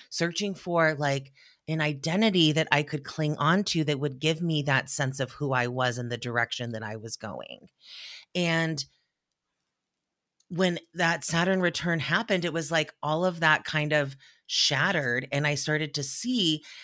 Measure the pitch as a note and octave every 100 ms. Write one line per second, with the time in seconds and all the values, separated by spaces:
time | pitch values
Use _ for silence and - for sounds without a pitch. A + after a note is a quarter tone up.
0 | - - E3+ E3 G3+ F3 F3+ E3+ D#3+ D3
1 | D3 C#3 C#3 _ - _ - D#3+ D3+ C#3
2 | D#3 F3+ A3 F#3 D#3 D3+ - D3 D3+ D3
3 | C3+ - D3+ D3+ D3 F#3 G3 E3+ D3 C#3
4 | C#3+ C3 D#3 D#3+ F3 D#3 C#3+ C3 - -
5 | C3 C3+ B2+ - D3 B2+ A#2+ B2+ B2+ B2
6 | A#2+ A#2+ B2 A#2+ A#2 - A#2+ A2 A2 A2
7 | A2 - G#2+ C#2 - - - _ - -
8 | - - - F3+ E3+ E3 E3 D3+ - _
9 | _ _ _ _ _ _ _ _ _ _
10 | _ _ _ _ - E3+ F#3 E3+ - E3+
11 | E3+ E3+ - E3 F3 F#3+ F3 E3 F3 E3
12 | C3+ F3 A#3 F#3+ E3+ D#3+ D3 E3 D3+ -
13 | C#3+ D#3 F#3 E3+ D#3+ D3+ - D#3 D3+ D3+
14 | C#3 C3+ - _ - - - C3+ D#3 E3
15 | C3 A#2+ C#3 C#3+ D3 C#3+ - D3+ D3+ D3
16 | C3+ - B3 B3 F3 D3+ - -